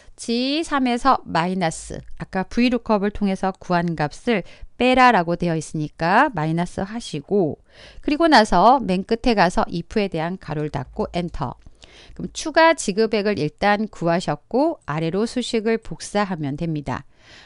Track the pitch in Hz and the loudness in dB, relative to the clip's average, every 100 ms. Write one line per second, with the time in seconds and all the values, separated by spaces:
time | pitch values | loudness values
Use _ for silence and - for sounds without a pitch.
0 | - - - 233 262 294 330 285 254 247 | -20 -12 -4 -2 0 -2 -2 0 0 2
1 | 269 240 - 165 175 190 165 - - - | 2 2 0 -2 0 0 -2 -4 -12 -14
2 | - - 165 190 185 - 247 240 - 214 | -12 -12 -8 -6 -4 0 0 0 0 0
3 | 202 - 202 190 190 - - 175 170 156 | 0 -2 -2 -2 -4 -6 -2 0 0 -2
4 | 147 - - 214 - - - - 247 254 | -4 -4 -2 -2 -4 -16 -20 0 2 6
5 | 254 214 170 175 175 160 - 156 151 - | 6 6 2 -2 -2 -2 -4 -6 -6 -2
6 | 165 208 302 196 156 165 175 - 196 233 | 2 4 2 0 -2 -2 -4 -6 -6 -8
7 | - 151 - 202 156 - _ - - - | -8 -10 -2 0 0 -4 _ -20 -20 -8
8 | - 294 330 262 220 180 214 269 202 185 | -4 2 6 6 6 6 6 4 2 -2
9 | 190 226 254 208 175 220 - 175 - 220 | -2 0 2 4 2 2 -2 -4 -4 -4
10 | 202 165 165 185 - 151 151 143 135 - | -2 -4 -6 -8 -8 -6 -4 -6 -8 -8
11 | 214 175 175 - 123 - - - - - | -6 -6 -6 -6 -8 -8 -20 -20 -20 -20
12 | - - 175 - 320 311 330 330 - 185 | -20 -14 -12 -8 -2 4 4 4 -2 0
13 | 220 220 202 208 151 - 202 208 220 - | 0 2 0 0 -4 0 2 2 -2 -2
14 | 170 170 - 151 _ 240 320 311 - 151 | 0 0 -2 -6 _ 0 0 -2 -6 -4
15 | 165 190 226 254 233 226 214 226 - 160 | -2 -2 -2 -4 -2 -2 0 -2 -4 -12
16 | - 202 202 170 143 147 165 151 139 123 | -4 -2 -2 -2 -4 -4 -4 -4 -4 -8
17 | - _ - - | -10 _ -20 -20